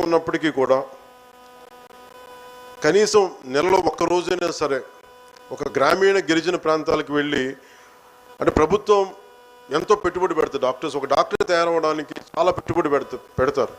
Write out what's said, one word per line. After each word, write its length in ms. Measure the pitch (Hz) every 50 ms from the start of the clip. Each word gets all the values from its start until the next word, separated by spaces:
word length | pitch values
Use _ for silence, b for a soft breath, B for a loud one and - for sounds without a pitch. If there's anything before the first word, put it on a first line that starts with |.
ఉన్నప్పటికీ 500 | 175 165 170 160 165 170 160 160 151 160
కూడా 340 | 139 139 131 123 131 131 143 - - - - - - - - - - - - - - - 247 247 - - 247 247 247 247 247 247 - - - - - - - - - - - - - - -
కనీసం 460 | 151 170 202 214 - - 214 196 180 - - -
నెలలో 340 | 131 127 143 156 185 190 185
ఒక్క 240 | 175 160 151 - 175
రోజైనా 480 | 165 170 180 170 170 180 175 175 170
సరే 300 | 160 - 160 139 139 131 - - - - - - - - - - - - - - 135
ఒక 160 | - 147 139
గ్రామీణ 500 | 107 - 135 147 175 180 190 196 196 196
గిరిజన 380 | 170 147 160 165 156 170 180
ప్రాంతాలకు 560 | - - 156 160 156 147 160 160 156 147 - 143
వెళ్ళి, 360 | 147 143 147 143 131 127 131 135 - B B B B B B B B - - - - - - - -
అంటే 100 | 135 -
ప్రభుత్వం 600 | - - 151 160 185 208 - - 208 202 196 190 185 - - - - - - - - - - -
ఎంతో 240 | 135 160 - - 214
పెట్టుబడి 400 | 208 - 180 - 180 180 180 165
పెడుతుంది 280 | 151 147 - 131 135 127
డాక్టర్స్, 340 | 127 131 - 160 156 139
ఒక 100 | 143 135
డాక్టర్ 420 | 127 139 147 175 - 208 202 196 175
తయారవడానికి 680 | 180 170 170 170 170 165 160 156 156 156 147 - - - - - - 156
చాలా 120 | 170 185
పెట్టుబడి 380 | 180 175 - - 165 170 165 151
పెడత-, 500 | 143 139 127 - - 120 - - - -
పెడతారు 340 | 127 135 139 139 117 - -